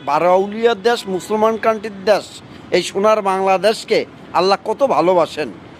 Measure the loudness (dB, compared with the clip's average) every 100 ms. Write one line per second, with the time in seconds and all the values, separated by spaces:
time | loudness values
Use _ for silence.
0 | -2 0 4 2 0 0 0 2 0 -2
1 | -4 -6 -4 0 0 0 -2 -2 -6 -6
2 | 0 0 0 -16 -20 -20 -2 -2 0 0
3 | 2 2 0 0 0 2 2 -2 -2 -2
4 | -2 -12 -4 0 2 0 -2 -2 0 2
5 | 4 2 0 -2 -8 -10 -20